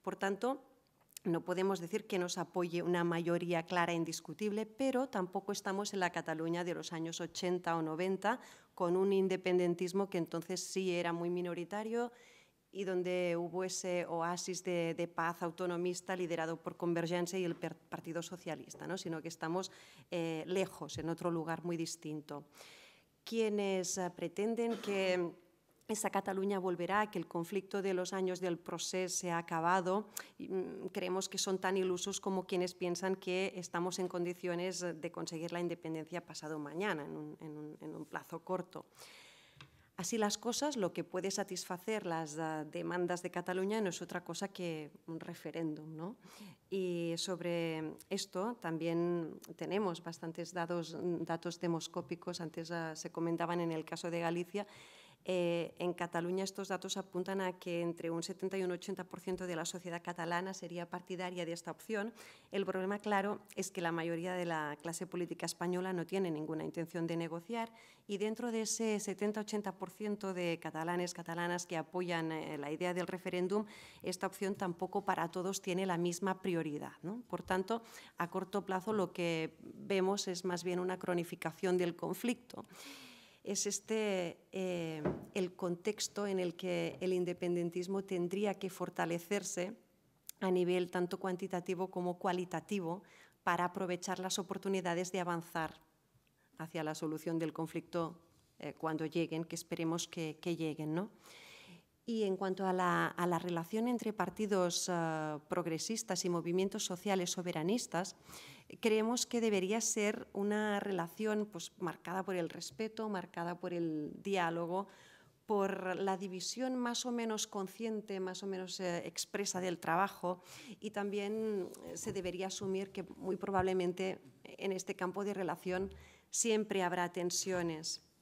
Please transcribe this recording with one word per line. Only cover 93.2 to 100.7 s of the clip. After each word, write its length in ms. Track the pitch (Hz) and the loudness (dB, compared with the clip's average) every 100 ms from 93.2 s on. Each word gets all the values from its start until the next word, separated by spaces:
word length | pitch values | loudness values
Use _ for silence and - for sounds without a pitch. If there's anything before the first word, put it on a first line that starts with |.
| - _ | -20 _
para 220 | - 175 | 2 4
aprovechar 540 | 180 185 185 175 185 185 | 2 2 0 0 -2 -2
las 200 | 185 - | 0 -2
oportunidades 720 | 180 190 196 190 180 170 180 | -2 -2 0 2 2 0 0
de 100 | 190 | 0
avanzar 600 | 175 170 165 170 160 - - _ _ _ _ _ _ _ | 0 -2 -2 -4 -4 -6 -20 _ _ _ _ _ _ _
hacia 260 | 160 170 | -6 -2
la 100 | 151 | -2
solución 440 | 156 160 156 170 165 | -2 -2 -2 0 0
del 160 | 165 | 0
conflicto, 640 | 151 165 170 160 175 165 170 - _ _ _ | -2 -2 -4 -4 -2 -2 -4 -20 _ _ _
eh, 160 | 147 | -10
cuando 320 | - 160 156 160 | -4 -2 0 0
lleguen, 380 | 170 165 160 | 2 2 0
que 120 | 165 170 | -2 -6
esperemos 500 | - 165 165 170 - | -6 -2 0 0 -2
que, 300 | - 160 151 | -4 -4 -4
que 180 | 175 165 | -2 0
lleguen, 380 | 160 | 0